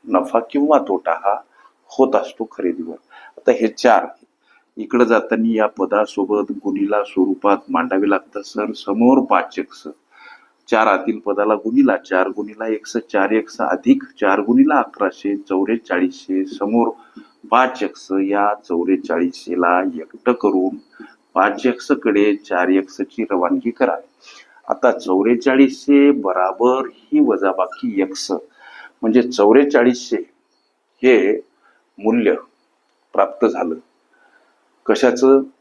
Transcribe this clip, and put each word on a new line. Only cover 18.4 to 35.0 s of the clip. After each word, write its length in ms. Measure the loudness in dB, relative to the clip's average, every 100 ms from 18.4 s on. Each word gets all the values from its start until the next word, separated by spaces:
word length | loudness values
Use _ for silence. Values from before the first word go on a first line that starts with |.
| 0 -2
चौवेचाळीसशे 960 | _ -4 0 -2 0 -2 -2 -4 -8 0
ला 180 | 2 2 0
एकटं 400 | -8 -14 -6 -4
करून 440 | 0 0 0 -2 -6 _ _ -20 _ _
पाच 320 | 0 0 0 -2
एक्स 240 | -4 -4 -2
कडे 320 | 0 2 2 0
चार 320 | -4 -2 2
एक्स 320 | 0 -2 -10
ची 220 | -10 -8
रवानगी 480 | -4 -2 0 -2 -4
करा. 240 | -2 -2 -2 -10 _ -20 -20 _ _ -8
आता 240 | 0 0
चौवेचाळीसशे 1160 | 0 -2 0 2 2 2 4 2 2 2 4 6
बराबर 720 | 2 -2 -2 -2 0 0 0 -4
ही 320 | _ _ 0
वजाबाकी 840 | 2 2 0 -2 -4 -6 -6 -4
एक्स, 300 | -4 -6 -8 -8 -10 _ -20 -20 -20 _
म्हणजे 200 | 2 2
चौवेचाळीसशे 960 | 2 2 6 6 6 4 2 0 -6 -6 -8 _ _ _ _ _ _ _
हे 320 | 2 4 2 -4 -8 _ _ _ _ -6
मूल्य 340 | -2 0 0 -2 -8 _ _ _ _ _ _
प्राप्त 320 | -2 -2 0 -2
झालं. 300 | -2 -6 -8 _ _ _ _ _ _ _ _ _ _ -4
कशाचं? 560 | 0